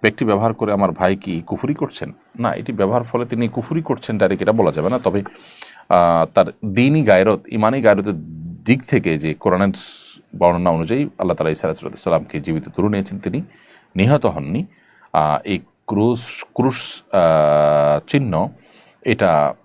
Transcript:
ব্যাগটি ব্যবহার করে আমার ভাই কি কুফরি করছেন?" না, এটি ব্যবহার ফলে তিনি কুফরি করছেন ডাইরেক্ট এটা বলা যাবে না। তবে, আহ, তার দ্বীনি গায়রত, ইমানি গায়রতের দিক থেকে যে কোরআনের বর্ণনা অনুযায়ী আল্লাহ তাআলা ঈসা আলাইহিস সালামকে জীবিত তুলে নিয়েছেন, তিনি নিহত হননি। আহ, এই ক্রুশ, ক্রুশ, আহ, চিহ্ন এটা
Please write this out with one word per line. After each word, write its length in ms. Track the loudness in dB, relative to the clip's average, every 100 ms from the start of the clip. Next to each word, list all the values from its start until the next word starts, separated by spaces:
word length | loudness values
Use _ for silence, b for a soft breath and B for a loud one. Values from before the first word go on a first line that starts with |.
ব্যাগটি 220 | 0 0
ব্যবহার 300 | 0 2 0
করে 180 | -2 -2
আমার 200 | 2 0
ভাই 240 | 0 0 0
কি 260 | -4 -8 -6
কুফরি 280 | -8 -6
করছেন?" 380 | -4 -6 -8 -14 -14 _ -6
না, 160 | -4
এটি 180 | -4 -8
ব্যবহার 300 | -2 0 0
ফলে 240 | -2 -4 -4
তিনি 220 | -4 -4
কুফরি 340 | -4 -4 -6
করছেন 360 | -4 -6 -4 0
ডাইরেক্ট 240 | 2 2
এটা 100 | 0
বলা 200 | 2 2
যাবে 180 | 2 -2
না। 80 | 0
তবে, 240 | 0 -2 -6 B B B B B B
আহ, 380 | 4 4 4 2
তার 120 | 2 0 0
দ্বীনি 380 | -6 2 4 4
গায়রত, 380 | 4 6 6 2 -2
ইমানি 360 | -2 0 2
গায়রতের 320 | 2 2 0 -6 -8 -14 -14 -12
দিক 200 | 0 0
থেকে 340 | 2 -2 0 -2
যে 160 | -4
কোরআনের 380 | -2 0 2 0 -2 -10 -20 -20 -20 _ 0
বর্ণনা 320 | 2 2 0
অনুযায়ী 340 | 0 0 -2 -2 -4
আল্লাহ 180 | -4 -2
তাআলা 140 | -2
ঈসা 180 | -2 -4
আলাইহিস 360 | -4 -10 -8
সালামকে 360 | -2 -2 -2 -10
জীবিত 280 | -6 -6 -6
তুলে 200 | -2 -2
নিয়েছেন, 300 | 0 -4 -6
তিনি 240 | -6 -6 -10 b b b b 0
নিহত 300 | 2 4 0
হননি। 400 | -4 -6 -6 -6 b b b b
আহ, 280 | 0 0 0
এই 160 | -2 -6 -6 _ -6
ক্রুশ, 580 | 0 0 0 -6 -14 -14
ক্রুশ, 480 | -2 -2 -2 -10 -14 _
আহ, 880 | 2 4 4 4 4 2 2 2 0 0
চিহ্ন 420 | -2 0 -2 -4 -8 b b b b
এটা 520 | -2 0 2 2 2 -2